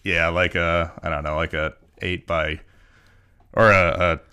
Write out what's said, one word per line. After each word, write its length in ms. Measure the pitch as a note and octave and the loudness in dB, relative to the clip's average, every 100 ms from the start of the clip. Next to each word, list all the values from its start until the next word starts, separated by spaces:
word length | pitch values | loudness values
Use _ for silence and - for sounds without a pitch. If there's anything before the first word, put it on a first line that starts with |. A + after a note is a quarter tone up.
Yeah, 240 | G2 E2+ E2 | -4 0 0
like 260 | F2 F2 | 0 0
a, 380 | F2 E2+ E2+ D#2+ - | 0 0 0 -2 -6
I 60 | E2+ | -8
don't 160 | D2 | -6
know, 120 | D2+ D#2 | -4 -4
like 180 | D#2+ | -4
a 180 | D#2 D#2 - _ - | -4 -6 -8 _ -10
eight 240 | F#2 F2+ - | -8 -8 -4
by, 340 | E2 D#2 D#2 - _ _ _ _ _ _ _ _ | -4 -4 -6 -14 _ _ _ _ _ _ _ _
or 160 | - A2 | 2 6
a, 260 | G2 E2+ F2+ | 6 4 2
a 220 | F2 D#2+ - | 0 0 -4